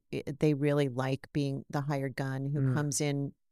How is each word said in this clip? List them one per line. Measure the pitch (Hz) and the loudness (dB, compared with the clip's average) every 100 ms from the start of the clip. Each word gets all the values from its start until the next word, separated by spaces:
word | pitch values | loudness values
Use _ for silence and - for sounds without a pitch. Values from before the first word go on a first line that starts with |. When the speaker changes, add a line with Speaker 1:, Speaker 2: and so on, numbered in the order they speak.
| _ | _
Speaker 1:
i-, | 135 - 139 | -8 -6 2
they | 156 | 2
really | 139 147 143 143 | 4 2 4 2
like | 123 131 135 - | 0 -2 -2 -4
being | 151 139 139 - | -2 -2 -2 -4
the | 147 | -4
hired | 139 139 135 127 | -2 -2 -2 -4
gun | 135 135 139 | -4 -4 -2
who | 147 | 0
Speaker 2:
Mm. | 135 | 2
Speaker 1:
comes | 127 147 139 | 2 0 0
in, | 147 143 139 - _ | 0 0 -4 -8 _